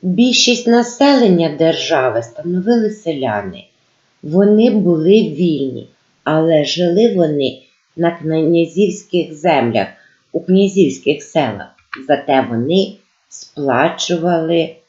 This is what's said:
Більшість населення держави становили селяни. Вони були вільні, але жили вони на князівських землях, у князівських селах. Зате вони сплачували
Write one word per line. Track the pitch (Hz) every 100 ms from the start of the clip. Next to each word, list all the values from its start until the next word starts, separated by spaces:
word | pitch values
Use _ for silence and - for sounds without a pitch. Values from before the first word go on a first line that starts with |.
Більшість | 185 180 247 233 - 240 -
населення | 233 240 - 277 277 233 180 165 143
держави | 160 165 - 160 127 117
становили | 117 - 160 180 190 240 214
селяни. | 214 165 147 131 104 98 90 - _ _ _ _ _
Вони | 151 165 202 214 233
були | 214 180 165 156 208
вільні, | 175 143 175 151 135 123 - _ _ _
але | - 156 160 156
жили | 143 160 175 175 226
вони | 190 165 147 135 131 _ _ _ -
на | 170
князівських | 175 151 160 160 170 165 165 202 - - 180 151
землях, | 156 175 147 120 110 95 - _ _ _
у | -
князівських | - 185 196 190 160 131 - 147
селах. | - 165 135 98 - _ _ - 135
Зате | 143 - 135 113
вони | 117 127 180 190 - _ _ _
сплачували | - - - 139 123 156 170 - 175 170 170 160 170 160 -